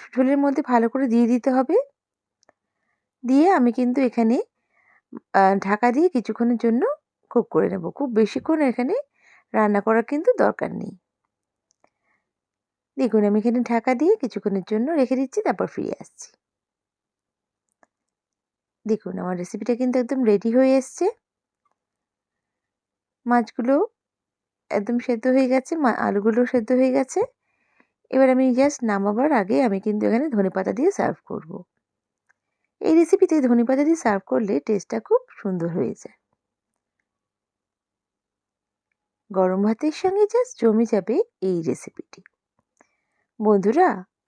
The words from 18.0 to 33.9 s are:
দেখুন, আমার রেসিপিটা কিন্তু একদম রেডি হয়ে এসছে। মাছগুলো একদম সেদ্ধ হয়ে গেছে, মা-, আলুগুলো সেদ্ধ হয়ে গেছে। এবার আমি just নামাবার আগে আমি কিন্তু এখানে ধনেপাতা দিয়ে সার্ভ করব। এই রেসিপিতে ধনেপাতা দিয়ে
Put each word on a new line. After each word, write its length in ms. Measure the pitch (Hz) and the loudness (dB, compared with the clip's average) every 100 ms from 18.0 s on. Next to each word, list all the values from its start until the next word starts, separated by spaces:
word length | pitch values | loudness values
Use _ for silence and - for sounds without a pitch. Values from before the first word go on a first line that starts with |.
| _ _ _ _ _ _ _ _ 214 | _ _ _ _ _ _ _ _ -4
দেখুন, 320 | 220 185 185 | -4 -4 -8
আমার 180 | 180 180 | -6 -6
রেসিপিটা 380 | 180 208 220 | -8 -8 -4
কিন্তু 240 | 233 254 254 | -2 0 0
একদম 260 | 240 269 | -2 0
রেডি 260 | 240 202 226 | 2 2 2
হয়ে 260 | 233 262 269 | 2 4 2
এসছে। 340 | 262 - 359 - _ _ _ _ _ _ _ _ _ _ _ _ _ _ _ _ _ _ _ _ 247 | 0 -4 -4 -4 _ _ _ _ _ _ _ _ _ _ _ _ _ _ _ _ _ _ _ _ -2
মাছগুলো 600 | 240 226 - 240 277 440 _ _ _ _ _ _ _ - | 0 0 -4 0 0 0 _ _ _ _ _ _ _ -8
একদম 280 | - 202 240 | -6 -2 -4
সেদ্ধ 280 | - 233 254 | -2 -2 0
হয়ে 220 | 262 262 | 2 2
গেছে, 280 | 262 254 330 | 0 -2 -2
মা-, 220 | 269 - | 0 0
আলুগুলো 480 | 208 202 202 220 247 | -2 0 0 2 2
সেদ্ধ 260 | 254 220 | 0 0
হয়ে 200 | 254 262 | 2 2
গেছে। 300 | 262 262 370 508 _ _ _ _ _ _ _ _ | 0 -2 -4 -4 _ _ _ _ _ _ _ _
এবার 200 | 262 269 | 2 4
আমি 200 | 254 262 | 4 2
just 360 | 247 277 294 226 | 2 0 0 -2
নামাবার 460 | 202 202 214 285 | -2 -2 0 0
আগে 300 | 269 190 262 | 0 0 0
আমি 180 | 254 196 | 0 -2
কিন্তু 260 | 214 208 208 | -2 -2 0
এখানে 220 | 220 311 | 0 -2
ধনেপাতা 440 | 226 190 190 190 | -2 -2 -2 -4
দিয়ে 180 | 196 320 | -2 -2
সার্ভ 260 | - - - - | -2 -4 -6 -10
করব। 360 | - 156 - 180 _ _ _ _ _ _ _ _ _ _ - | -12 -12 -16 -18 _ _ _ _ _ _ _ _ _ _ -6
এই 140 | - | 0
রেসিপিতে 460 | 320 330 392 359 311 | 2 4 2 2 2
ধনেপাতা 440 | 254 240 233 262 | 2 2 2 0
দিয়ে 120 | 294 | 0